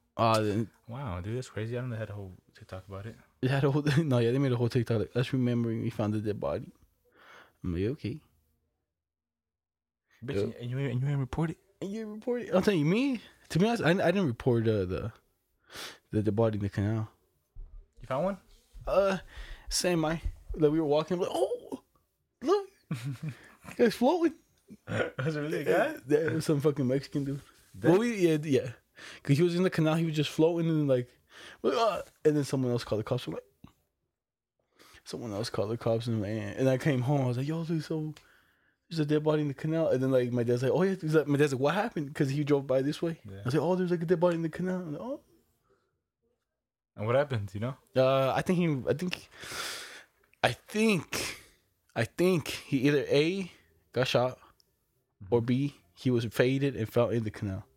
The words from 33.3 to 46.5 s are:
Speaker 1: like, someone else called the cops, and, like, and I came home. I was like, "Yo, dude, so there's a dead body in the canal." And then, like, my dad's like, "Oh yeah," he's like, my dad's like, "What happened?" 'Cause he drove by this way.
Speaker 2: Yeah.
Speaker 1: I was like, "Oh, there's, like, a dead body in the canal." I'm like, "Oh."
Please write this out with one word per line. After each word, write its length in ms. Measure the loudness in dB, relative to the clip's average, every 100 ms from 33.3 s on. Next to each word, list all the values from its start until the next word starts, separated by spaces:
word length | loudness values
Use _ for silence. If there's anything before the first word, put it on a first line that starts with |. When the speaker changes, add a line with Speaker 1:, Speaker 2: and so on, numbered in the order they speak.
Speaker 1:
like, 100 | -10 -12 _ -20 _ _ _ _ _ _ _ _ _ _ _ -20 -20
someone 280 | -14 -10 -8
else 160 | -6 -4
called 180 | -2 -4
the 60 | -2
cops, 300 | 0 0 0
and, 140 | -2
like, 100 | -2
and 360 | -4 -6 0 2
I 80 | 2
came 240 | 2 0
home. 200 | 2 0
I 60 | 0
was 100 | -2
like, 100 | -4
"Yo, 160 | -4
dude, 200 | -4 -4
so 300 | -4 -6 -6 -10 _ _ _ _ _ _ -8
there's 100 | -4
a 60 | 0
dead 180 | 2
body 180 | 2 2
in 40 | 0
the 40 |
canal." 360 | -2 -2 0 2
And 120 | 2
then, 100 | 4
like, 200 | 2 2
my 120 | 0
dad's 200 | 2 2
like, 80 | 2
"Oh 80 | 2
yeah," 120 | 2 0
he's 140 | 2 2
like, 120 | 4
my 100 | 4
dad's 160 | 4
like, 80 | 2
"What 140 | 0 0
happened?" 380 | -2 -4 -6 -2
'Cause 140 | 0
he 140 | 0
drove 220 | 2 2 2
by 140 | 0
this 200 | 0 -2
way. 180 | -4 -6 -12
Speaker 2:
Yeah. 100 | -10
Speaker 1:
I 60 | -2
was 80 | 0
like, 80 |
"Oh, 120 | 2 2
there's, 160 | 0
like, 100 | 0
a 40 | 0
dead 140 | 2
body 160 | 2 2
in 60 |
the 60 | -2
canal." 260 | -4 -4 -4
I'm 140 | -6
like, 80 | -8
"Oh." 180 | -8 -10 _ _ _ _ _ _ _ _ _ _ _ _ _